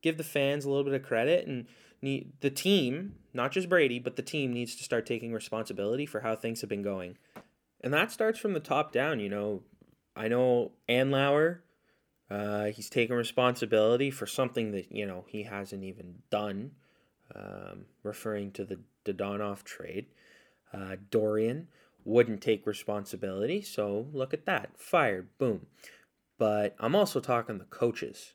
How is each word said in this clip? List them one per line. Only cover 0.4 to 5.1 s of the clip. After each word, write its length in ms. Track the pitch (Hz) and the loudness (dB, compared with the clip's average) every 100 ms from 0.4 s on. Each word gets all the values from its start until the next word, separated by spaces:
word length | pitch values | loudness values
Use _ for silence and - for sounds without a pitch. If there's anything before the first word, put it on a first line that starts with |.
| 139 143 139 | 2 2 2
a 40 | |
little 140 | 139 | 2
bit 100 | 139 | 2
of 80 | 135 | 0
credit, 460 | 135 113 123 175 - | 0 2 4 4 2
and 180 | 131 117 - - _ | -6 -8 -16 -20 _
need, 300 | 139 139 - - | -4 -4 -6 -4
the 100 | 139 | -2
team, 640 | 135 185 202 131 139 196 - _ | 0 4 4 4 -2 -6 -12 _
not 180 | 123 123 | -2 0
just 180 | 190 180 | 0 2
Brady, 280 | 180 143 120 | 6 6 2
but 200 | 123 - | -4 -6
the 40 | |
team 320 | 123 156 135 | -6 -2 -2
needs 220 | 120 117 - | -2 -4 -8
to 80 | |
start 240 | - 120 | -2 -2
taking 260 | 113 | 0